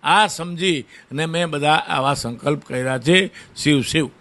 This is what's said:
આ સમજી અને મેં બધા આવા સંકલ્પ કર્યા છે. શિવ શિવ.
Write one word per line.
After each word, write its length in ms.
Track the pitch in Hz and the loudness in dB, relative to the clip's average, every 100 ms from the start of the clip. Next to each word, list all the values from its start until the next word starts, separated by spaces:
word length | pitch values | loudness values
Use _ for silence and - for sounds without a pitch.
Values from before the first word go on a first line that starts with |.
આ 240 | 143 185 214 | 2 2 2
સમજી 520 | - 170 170 185 156 - - - | -2 -8 -2 -2 -2 -4 -20 -12
અને 140 | 135 160 | -6 -4
મેં 260 | 165 170 | -2 -2
બધા 280 | 147 147 156 - | 0 2 2 2
આવા 260 | 156 131 | -2 0
સંકલ્પ 480 | 143 117 117 143 147 | 0 -4 -4 -2 -4
કર્યા 340 | - 127 127 131 | -4 -6 -4 -2
છે. 200 | 120 185 196 - - - | 4 4 2 -6 -20 -4
શિવ 240 | 147 143 | 2 2
શિવ. 260 | 120 160 151 - | 2 -2 -2 -6